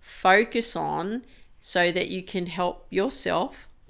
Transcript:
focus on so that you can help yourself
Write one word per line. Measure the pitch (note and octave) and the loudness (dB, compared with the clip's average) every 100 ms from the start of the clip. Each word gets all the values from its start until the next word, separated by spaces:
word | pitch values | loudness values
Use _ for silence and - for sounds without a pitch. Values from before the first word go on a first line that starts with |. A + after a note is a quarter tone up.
focus | - - F#3 G3 A3+ A#3 A3+ E3+ | -16 0 6 6 6 0 0 -2
on | D3+ D3+ F3+ A#3 - - - - | -2 -2 -4 -6 -10 -20 -20 -14
so | - F#3 F3 | -4 2 2
that | F3 F3 | 2 -2
you | F#3 | -4
can | F#3 G3 | -6 -6
help | F3 E3+ F3+ - - | -4 -2 -2 -4 -4
yourself | F#3 A3 - F3+ E3+ B3+ - - - | 0 0 0 0 0 0 -6 -20 -20